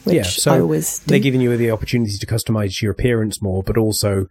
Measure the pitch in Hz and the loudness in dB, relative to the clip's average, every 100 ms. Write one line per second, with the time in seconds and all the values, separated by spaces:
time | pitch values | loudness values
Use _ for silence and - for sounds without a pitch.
0 | 202 170 92 - 147 165 170 156 160 - | 0 0 0 -2 2 2 2 0 -2 -8
1 | - 139 135 127 123 120 117 110 - 120 | 0 2 4 2 2 2 0 0 -2 -2
2 | 110 101 110 110 - 110 101 - 107 95 | -2 -4 -4 -4 0 -2 0 -2 -4 0
3 | 127 117 110 - 98 92 95 107 110 104 | 0 0 -2 -4 -4 -4 -2 0 2 0
4 | 104 98 95 | 0 0 -2